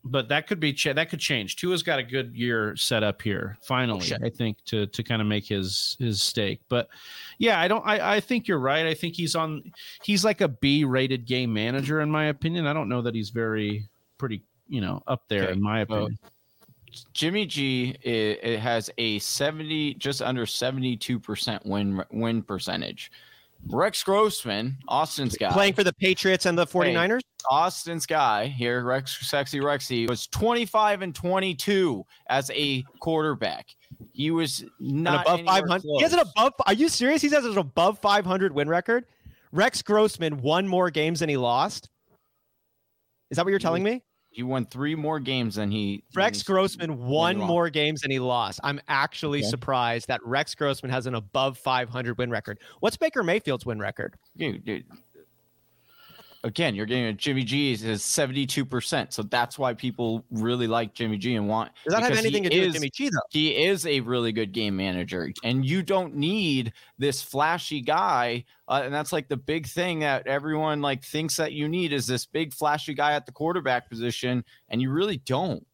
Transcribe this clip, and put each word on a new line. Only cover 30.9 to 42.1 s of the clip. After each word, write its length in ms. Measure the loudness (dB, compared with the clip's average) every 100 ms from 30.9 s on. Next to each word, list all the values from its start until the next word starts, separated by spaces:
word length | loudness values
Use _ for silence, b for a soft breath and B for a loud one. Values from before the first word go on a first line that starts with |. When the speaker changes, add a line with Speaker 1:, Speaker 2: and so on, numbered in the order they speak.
| 2
Speaker 3:
and 100 | -4
twenty-two 880 | -4 -2 0 0 -2 2 2 2 0 -8 b 0
as 220 | 0 0 -2
a 260 | 0 -2 -4 -8
quarterback. 680 | -2 0 0 0 -4 -4 -12 -20 B -20 -16
He 180 | -4 0
was 300 | 0 0 -4 -10 _
Speaker 2:
And 240 | -4 0
Speaker 3:
not 240 | 2 2 4
Speaker 2:
above 120 | 2
Speaker 3:
anywhere 120 | 4 2
Speaker 2:
five 60 | 4
hundred? 160 | 0 0 2
He 40 |
has 100 | 4
an 60 | 4
Speaker 3:
close. 100 | 2 4
Speaker 2:
above, 160 | 2 4 2
are 80 |
you 160 | 4 2
serious? 320 | 4 2 4
He 80 | 4
has 160 | 2 2
an 120 | 0
above 400 | 0 4 4 4
five 260 | 4 4 4
hundred 260 | 2 2 0
win 120 | 2
record? 380 | 0 2 0 -2 b b b b
Rex 320 | 2 2 2
Grossman 580 | 2 4 4 2 -4 0
won 260 | 2 2 4
more 220 | 2 2
games 300 | 2 0 2
than 100 | 0
he 80 | 2
lost? 520 | 2 2 0 -4 -16 _ _